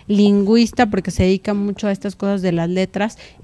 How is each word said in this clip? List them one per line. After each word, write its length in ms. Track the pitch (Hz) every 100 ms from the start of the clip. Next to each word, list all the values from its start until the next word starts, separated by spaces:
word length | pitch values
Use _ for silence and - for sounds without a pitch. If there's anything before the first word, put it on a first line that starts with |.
| -
lingüista, 800 | 208 208 202 196 233 226 - 226
porque 260 | 196 180
se 100 | -
dedica 320 | 185 190 214
mucho 320 | 202 202 196 208
a 60 |
estas 240 | 196 208 185
cosas 260 | 202 202
de 100 | 185
las 160 | 170 170
letras 480 | 185 185 196 214 - - -